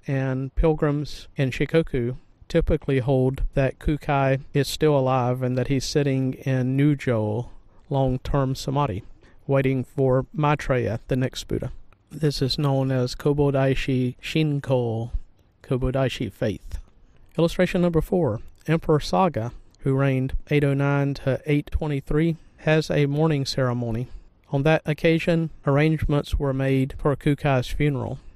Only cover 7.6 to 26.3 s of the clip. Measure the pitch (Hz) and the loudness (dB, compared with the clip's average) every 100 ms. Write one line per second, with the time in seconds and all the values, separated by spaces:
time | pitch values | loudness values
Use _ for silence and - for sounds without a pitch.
7.6 | - - - 139 131 127 - 143 131 131 | -20 -20 -4 0 0 -2 0 0 0 -2
8.6 | - 135 143 98 - - - - - 135 | -2 -2 -2 -4 -10 -20 -20 -14 0 2
9.6 | 131 131 120 - 135 131 127 - 147 151 | 2 0 -4 0 2 2 0 0 0 0
10.6 | - 127 117 - - 131 131 - - - | 0 0 0 -4 -2 -2 -2 -6 -6 -6
11.6 | 127 - - - _ 151 151 - 131 - | -6 -10 -18 -20 _ -2 -2 0 -2 0
12.6 | 143 135 131 131 123 - 135 143 143 135 | 0 0 0 0 -2 -2 0 2 2 2
13.6 | 135 131 - 127 127 - - 160 156 143 | 2 2 0 0 0 -4 -4 0 0 -2
14.6 | 131 131 120 113 117 - - _ _ _ | 0 -2 0 -4 -4 -6 -8 _ _ _
15.6 | - 127 127 131 131 - 113 - 117 92 | -4 -2 0 0 0 -2 -8 -4 -4 -4
16.6 | - - - - - - - - 165 - | -10 -12 -14 -20 -20 -20 -10 -2 0 2
17.6 | 180 185 175 165 - 185 147 - - - | 0 2 2 2 0 0 0 -2 -8 -12
18.6 | - 160 - 151 - 185 190 113 117 - | -2 -2 2 0 2 2 2 0 -6 -10
19.6 | - _ 139 135 139 131 131 - - 147 | -20 _ -2 2 2 2 0 -4 0 2
20.6 | 143 139 143 143 139 139 135 127 - 147 | 2 2 2 2 0 -2 -2 -2 0 -2
21.6 | - - 151 143 - 151 165 160 - - | 0 -4 -2 -4 -2 0 0 -2 -10 -4
22.6 | - 156 - 147 143 143 160 147 135 - | 2 2 2 0 2 2 2 0 -2 0
23.6 | 127 120 120 113 123 - - _ _ 139 | 0 0 -4 -4 -6 -12 -18 _ _ 0
24.6 | 147 160 - 151 165 165 - 165 160 - | 2 2 0 0 2 2 2 0 0 -2
25.6 | - 139 156 156 - 147 - | 0 4 4 2 2 0 0